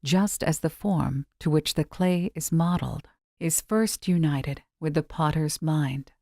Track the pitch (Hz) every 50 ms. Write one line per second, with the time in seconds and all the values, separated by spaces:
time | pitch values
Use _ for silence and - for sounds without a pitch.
0 | - 135 160 185 202 202 - - - - 156 - - 160 - - - 208 190 165
1 | - 139 135 135 139 _ _ _ - 165 151 156 151 - - - 151 - - -
2 | 185 180 180 175 175 202 _ 165 156 - 165 165 165 175 175 175 - 127 - 151
3 | - - _ _ _ _ _ _ 175 165 156 - - _ 220 220 226 214 - -
4 | - - 180 170 160 151 143 139 131 143 139 - _ _ _ _ 160 156 147 156
5 | 151 _ - - 160 151 151 160 156 151 - - - 156 156 156 147 135 135 139
6 | 139 - _ _